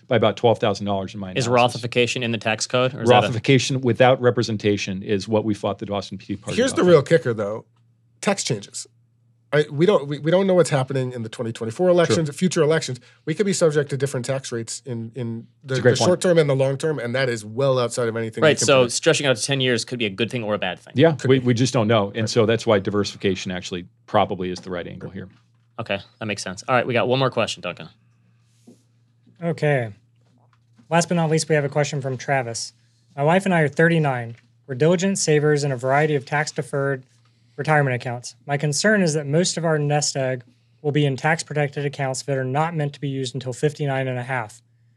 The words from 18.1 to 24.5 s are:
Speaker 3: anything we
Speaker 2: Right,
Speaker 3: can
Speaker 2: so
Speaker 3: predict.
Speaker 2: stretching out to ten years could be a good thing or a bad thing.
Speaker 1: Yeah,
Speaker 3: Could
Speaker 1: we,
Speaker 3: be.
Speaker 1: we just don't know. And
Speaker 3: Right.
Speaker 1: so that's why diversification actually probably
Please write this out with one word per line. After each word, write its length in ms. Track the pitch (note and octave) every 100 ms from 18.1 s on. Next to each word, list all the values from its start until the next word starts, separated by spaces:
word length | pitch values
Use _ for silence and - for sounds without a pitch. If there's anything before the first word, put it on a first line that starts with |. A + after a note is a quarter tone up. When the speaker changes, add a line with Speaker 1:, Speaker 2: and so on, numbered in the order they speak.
| A2+
Speaker 3:
anything 260 | A2+ A#2
we 40 | D3+
Speaker 2:
Right, 100 | -
Speaker 3:
can 80 |
Speaker 2:
so 180 | - C3
Speaker 3:
predict. 100 | B2
Speaker 2:
stretching 340 | - - D3+ C#3
out 100 | A2+
to 60 |
ten 180 | - C3+
years 240 | B2+ A#2
could 140 | - B2
be 80 | G#2+
a 40 |
good 200 | G2 A2+
thing 140 | B2+
or 100 | G#2+
a 40 | G#2
bad 200 | F#2+ F2
thing. 140 | -
Speaker 1:
Yeah, 220 | B2 D#3+ D3
Speaker 3:
Could 140 | B2+
Speaker 1:
we, 100 | C3+
Speaker 3:
be. 60 | B2
Speaker 1:
we 80 |
just 180 | A2 B2+
don't 140 | B2+ G#2+
know. 220 | A2+ G2+
And 60 | A2
Speaker 3:
Right. 120 | A2
Speaker 1:
so 160 | A#2+ G#2+
that's 180 | A2+
why 140 | A2+ G#2
diversification 720 | G2 G2+ G2 - G2+ F#2 G2
actually 360 | F2+ - F2+ F2+ _ -
probably 440 | G#2+ F#2 F#2 F#2